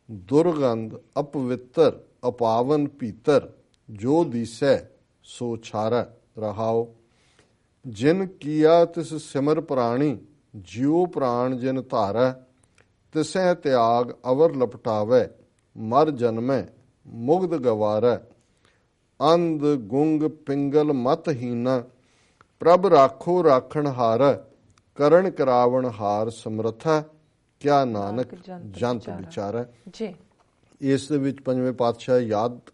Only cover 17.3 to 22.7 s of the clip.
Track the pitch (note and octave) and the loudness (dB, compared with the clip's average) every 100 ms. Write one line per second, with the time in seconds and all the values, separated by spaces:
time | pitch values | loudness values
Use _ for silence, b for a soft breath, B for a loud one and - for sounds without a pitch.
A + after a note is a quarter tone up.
17.3 | F3 F#3 D#3+ B2 G#2+ G#2+ G#2+ A#2+ G#2 - | 0 0 -2 0 0 0 2 2 0 -4
18.3 | _ _ _ _ _ _ _ _ - C#3+ | _ _ _ _ _ _ _ _ -2 2
19.3 | E3+ E3+ D#3 D3 C#3+ G#2 C3 D#3 D#3 D#3 | 2 2 0 0 -2 -2 -2 0 0 -2
20.3 | D#3 - C#3 C#3+ D3 D3+ C#3 B2 E3 F3 | -6 -6 -4 0 0 2 0 0 -2 -2
21.3 | B2+ B2 A#2+ B2 C3 A#2+ _ b b b | -6 -6 -4 -2 -2 -4 _ b b b
22.3 | b b _ D#3+ | b b _ 4